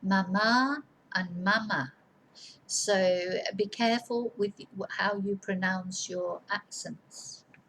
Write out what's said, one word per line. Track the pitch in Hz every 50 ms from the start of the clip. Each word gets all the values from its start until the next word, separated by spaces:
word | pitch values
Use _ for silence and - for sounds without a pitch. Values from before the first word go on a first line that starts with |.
| -
mamá | 190 196 190 190 180 185 202 214 220 233 247 262 269 285 302 294 _ _ _ _ _ -
and | 190 185 180 175 175 180
mama. | 190 208 220 226 214 202 151 131 135 - _ _ _ _ _ _ _ _ - - - - - _
So | _ - - - - 208 190 190 185 180 180 180 180 185 - - - 202
be | 190 208
careful | 202 - - 233 233 226 240 233 - 240 233 240 226 -
with | - 202 208 202 - - - -
wh-, | 190 190 - -
how | - 190 196 208
you | 202 196 202 202 196
pronounce | - - 196 185 185 185 190 190 185 185 185 - - -
your | 180 180 180 175 175 - - _
accents. | 202 208 - _ - - - - - - _ _ - - - - - - _ _ _ - _